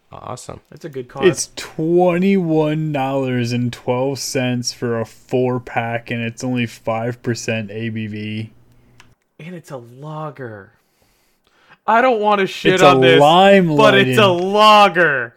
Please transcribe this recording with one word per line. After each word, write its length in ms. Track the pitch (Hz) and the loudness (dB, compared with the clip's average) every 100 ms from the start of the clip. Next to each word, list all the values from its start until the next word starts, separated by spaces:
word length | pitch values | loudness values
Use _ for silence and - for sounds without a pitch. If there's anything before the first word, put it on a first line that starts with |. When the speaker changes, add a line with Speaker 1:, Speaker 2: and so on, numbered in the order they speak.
| _ | _
Speaker 1:
awesome. 500 | - - 127 - - _ | -20 -16 -16 -14 -18 _
Speaker 2:
That's 140 | - 160 | -20 -16
a 40 | |
good 200 | 135 123 | -14 -14
cause. 160 | - 190 | -2 -2
Speaker 3:
It's 220 | 147 - - | 0 -6 -12
twenty-one 1400 | - - 160 175 180 175 190 196 170 156 151 156 156 | -14 -6 -2 2 2 2 2 0 0 0 0 -2 -4
dollars 600 | 143 131 139 131 123 120 | -4 -4 -4 -2 -2 -2
and 200 | 120 123 | -2 -4
twelve 460 | - - 123 135 135 | -6 -4 -2 -2 -4
cents 560 | - 135 127 123 120 | -6 -4 -2 -4 -6
for 260 | - 120 117 | -6 -6 -4
a 60 | 113 | -6
four-pack, 1040 | - - 131 127 127 - 123 117 117 - | -12 -6 -2 -2 -2 -6 -6 -4 -6 -6
and 140 | 117 | -8
it's 200 | 117 117 | -8 -8
only 220 | 131 123 117 | -6 -4 -6
five 560 | - - 113 120 120 | -8 -6 -6 -6 -6
percent 480 | - 113 - 113 101 | -6 -6 -4 -6 -6
A 200 | 110 117 | -8 -8
B 180 | 110 107 | -8 -8
V. 420 | 104 107 107 110 _ _ _ _ _ - _ _ - | -10 -10 -8 -10 _ _ _ _ _ -20 _ _ -20
Speaker 2:
And 140 | 156 | -18
it's 160 | 180 - | -18 -16
a 80 | 139 | -16
lager. 960 | 117 127 151 156 156 135 123 104 95 _ _ _ _ _ _ _ _ _ _ _ - | -16 -18 -14 -12 -12 -12 -14 -14 -20 _ _ _ _ _ _ _ _ _ _ _ -2
I 160 | 226 | 2
don't 180 | 254 220 | 2 0
wanna 260 | 208 208 190 | 0 0 -2
shit 280 | - 196 185 | -2 0 4
Speaker 3:
It's 80 | |
Speaker 2:
on 140 | - 131 | 6 6
Speaker 3:
a 40 | |
Speaker 2:
this, 180 | 131 - | 6 6
Speaker 3:
lime 540 | 143 170 196 196 175 147 | 6 6 6 6 4 4
Speaker 2:
but 180 | - 196 | 4 4
it's 220 | 196 131 | 2 4
a 100 | 202 | 2
Speaker 3:
lighted. 180 | 175 190 | 2 0
Speaker 2:
lager. 880 | 208 214 208 202 170 165 135 117 | 4 6 6 6 4 0 0 -6